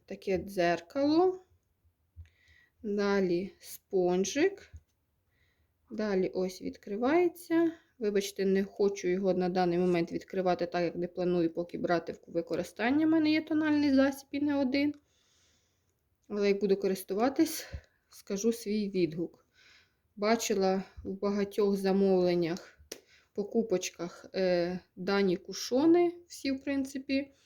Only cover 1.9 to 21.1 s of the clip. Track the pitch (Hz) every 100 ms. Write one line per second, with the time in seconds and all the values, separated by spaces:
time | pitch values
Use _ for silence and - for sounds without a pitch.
1.9 | _ _ - - _ _ _ _ _ 214
2.9 | 202 202 202 185 175 190 - - - -
3.9 | 185 180 180 190 285 381 392 - - _
4.9 | _ _ _ _ _ _ _ _ _ -
5.9 | 214 214 190 185 185 185 - - - -
6.9 | 208 247 339 349 - - 330 330 - _
7.9 | - 208 202 202 - 190 190 196 - 202
8.9 | 202 180 185 190 185 180 185 180 175 180
9.9 | 175 170 170 - 190 180 170 175 175 165
10.9 | 170 175 - 180 175 165 170 175 170 170
11.9 | 170 170 - - 170 165 165 180 - 233
12.9 | 294 320 320 302 311 311 311 311 294 294
13.9 | 269 277 269 - 285 294 277 254 277 294
14.9 | - _ _ _ _ _ _ _ _ _
15.9 | _ _ _ - 208 202 196 202 196 196
16.9 | 190 - 196 254 269 311 - - - -
17.9 | _ _ - - 196 226 226 202 214 202
18.9 | 190 165 160 165 - _ _ - - _
19.9 | _ _ 208 208 226 - 196 190 190 -
20.9 | - 196